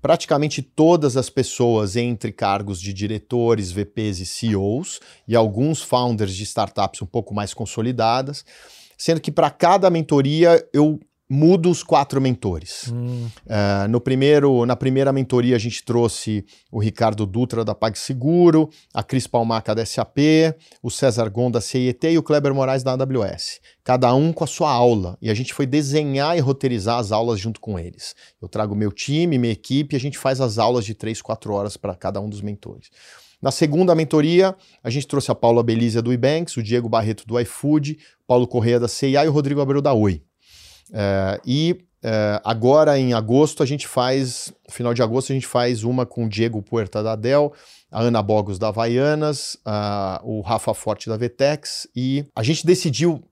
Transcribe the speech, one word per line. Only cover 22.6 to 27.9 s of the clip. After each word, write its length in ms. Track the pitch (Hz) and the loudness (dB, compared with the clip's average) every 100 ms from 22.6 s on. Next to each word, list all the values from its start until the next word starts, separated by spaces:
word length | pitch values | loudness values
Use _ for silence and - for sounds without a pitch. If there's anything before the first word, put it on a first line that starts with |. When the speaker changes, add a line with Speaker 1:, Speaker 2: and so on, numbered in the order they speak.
| 131 131 | 0 0
Speaker 1:
da 80 | 127 | -2
A 40 | 127 | -2
W 260 | 131 131 | -2 -2
S. 360 | 98 - - - _ _ | -2 -6 -12 -12 _ _
Cada 300 | - 127 123 | 0 2 4
um 180 | 131 160 | 4 2
com 120 | 160 | 0
a 40 | 156 | -4
sua 240 | - 156 | -2 0
aula. 460 | 123 123 113 90 92 | 4 4 4 -2 -6
E 120 | 113 | -4
a 20 | |
gente 220 | 107 127 - | -2 -4 -4
foi 100 | 139 | -2
desenhar 720 | 143 143 147 147 135 147 175 | 0 0 -2 0 -2 0 0
e 40 | |
roteirizar 580 | 135 139 135 120 98 117 | 0 0 0 -2 -2 -2
as 120 | 104 | 0
aulas 280 | 107 117 107 | -2 0 -2
junto 200 | 104 107 | -4 -8
com 200 | - 95 | -8 -8
eles. 340 | 85 | -10